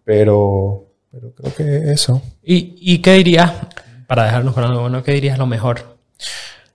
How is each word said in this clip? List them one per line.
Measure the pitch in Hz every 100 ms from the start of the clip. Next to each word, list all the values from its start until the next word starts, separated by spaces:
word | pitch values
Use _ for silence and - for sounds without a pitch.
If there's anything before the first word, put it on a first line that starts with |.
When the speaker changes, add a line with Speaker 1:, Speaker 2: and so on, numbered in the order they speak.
Speaker 1:
pero, | - 107 107 104 101 98 98 98 _ _ _
pero | 123 120 -
creo | 135 143
que | 151 143 156
eso. | 147 - 131 - -
Speaker 2:
¿Y, | - 180 170 -
y | 180 170
qué | 190
dirías, | 190 175 165 170 - - - - - -
para | 123 110
dejarnos | 120 131 123
con |
algo | 120 123
bueno, | 123 127
qué | 135
dirías | 143 139 131
lo | 127
mejor? | 110 120 120 - _ _ - - - - - _